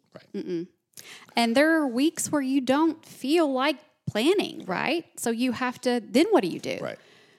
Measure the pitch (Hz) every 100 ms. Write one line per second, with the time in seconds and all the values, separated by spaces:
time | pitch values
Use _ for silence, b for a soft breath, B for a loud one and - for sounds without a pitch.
0 | _ - - 202 - 175 180 _ _ B
1 | B B B - 233 233 311 320 285 233
2 | 294 - - 302 262 269 247 269 330 -
3 | - - 262 330 311 254 277 285 - _
4 | - 202 254 403 - - 185 175 - -
5 | - - 240 226 254 220 254 247 254 247
6 | 208 220 370 392 175 - - 92 65 55
7 | b b b